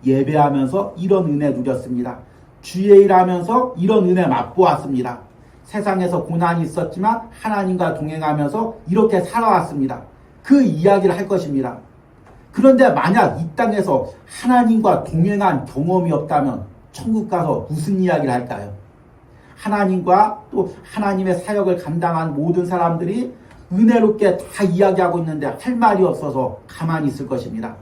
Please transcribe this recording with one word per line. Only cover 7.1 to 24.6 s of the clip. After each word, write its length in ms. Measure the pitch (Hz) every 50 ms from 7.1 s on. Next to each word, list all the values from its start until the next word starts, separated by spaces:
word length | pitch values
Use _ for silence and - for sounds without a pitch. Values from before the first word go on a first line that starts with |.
| 226 233 - - - -
하나님과 540 | - 220 214 202 196 185 185 175 175 156 -
동행하면서 800 | - 147 156 160 160 151 151 147 151 147 139 - 220 220 - - - -
이렇게 340 | 156 180 220 220 226 208 180
살아왔습니다." 800 | - - - 233 240 220 196 185 - - - 143 135 131 127 - - - - - - _ _ - _
그 180 | - 269 285
이야기를 540 | 262 202 151 151 170 196 196 190 185 190 170
할 100 | 175 196
것입니다. 500 | 196 196 180 165 151 139 135 127 120 - - - - _ - _ _ _ _ - - - - - _
그런데 380 | - - - 269 262 240 262 254
만약 500 | - - - 165 202 233 - 117 - -
이 80 | 165 - -
땅에서 520 | - 233 208 208 208 175 - 147 131 - - - - - - - -
하나님과 640 | - 247 254 247 240 220 226 220 - 196 165 170 -
동행한 600 | - - 160 170 202 208 202 202 180 147 131 -
경험이 460 | - - 135 147 175 185 185 170 170
없다면 540 | 160 151 151 - 156 147 139 139 120 98 - - - - - -
천국 380 | _ - - 233 220 220 196 -
가서 360 | 190 175 - - - - - -
무슨 300 | 151 165 160 - 196 185
이야기를 320 | 185 180 160 151 143 131 123
할까요? 380 | 123 123 - 120 101 101 98 101 - - - - _ - - - - _ _ - - _ - -
하나님과 840 | - - 208 208 208 202 185 190 180 175 180 208 202 214 220 - - - -
또 220 | - 214 185 180 - - -
하나님의 520 | - - 214 208 196 196 185 190 185 180
사역을 420 | 175 - 208 214 202 196 185 180
감당한 560 | 170 - 151 160 170 170 170 170 160 160 160 143
모든 320 | 143 156 170 180 180 175
사람들이 680 | 180 185 180 165 170 165 165 175 170 208 240 254 247 - - - - - - - -
은혜롭게 680 | 175 190 226 220 240 233 220 214 220 - 208 190 -
다 260 | - - - - -